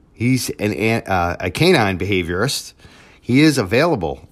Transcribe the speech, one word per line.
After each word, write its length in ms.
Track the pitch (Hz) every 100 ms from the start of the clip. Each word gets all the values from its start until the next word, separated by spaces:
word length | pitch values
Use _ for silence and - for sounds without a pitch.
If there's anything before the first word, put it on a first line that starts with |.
| _
He's 380 | - 120 127 -
an, 240 | - 104
an, 300 | 76 110 113 -
uh, 300 | 95 87 -
a 120 | 90
canine 480 | - 170 156 101 90
behaviorist. 720 | 95 92 85 87 131 - - - - - - _
He 200 | - 127
is 180 | 156 135
available 680 | 92 117 170 127 78 69 -